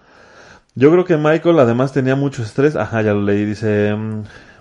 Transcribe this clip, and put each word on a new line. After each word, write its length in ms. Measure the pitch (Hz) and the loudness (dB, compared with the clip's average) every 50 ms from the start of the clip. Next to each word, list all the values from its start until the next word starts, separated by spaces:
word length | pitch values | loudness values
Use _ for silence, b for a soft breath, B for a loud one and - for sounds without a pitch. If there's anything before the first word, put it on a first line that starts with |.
| B B B B B B B B B B B B B B - | B B B B B B B B B B B B B B -2
"Yo 160 | 117 127 151 | 2 4 4
creo 140 | 170 180 175 | 6 4 2
que 120 | 180 170 | 2 0
Michael 420 | 151 151 151 160 165 160 175 170 156 | 0 2 2 0 2 2 2 4 4
además 340 | 127 117 117 120 131 139 - | 4 2 2 0 -2 -2 -2
tenía 240 | 143 131 131 135 | -2 0 0 0
mucho 260 | 139 139 143 135 - 113 | 0 -2 -4 -4 -6 -10
estrés". 320 | 104 - - 135 151 147 | -8 -2 0 0 0 0
Ajá, 280 | - 107 104 113 113 107 | -2 -6 -4 -2 -2 0
ya 100 | 107 104 | 0 0
lo 100 | 101 101 | 0 0
leí. 220 | 101 101 101 104 | 0 0 0 -2
Dice, 500 | 104 104 - 110 107 104 104 104 104 104 | -4 -4 -4 -4 -2 0 0 0 0 -2
mm, 280 | 107 110 110 107 107 107 B B B B B B B | -4 -6 -8 -8 -10 -10 B B B B B B B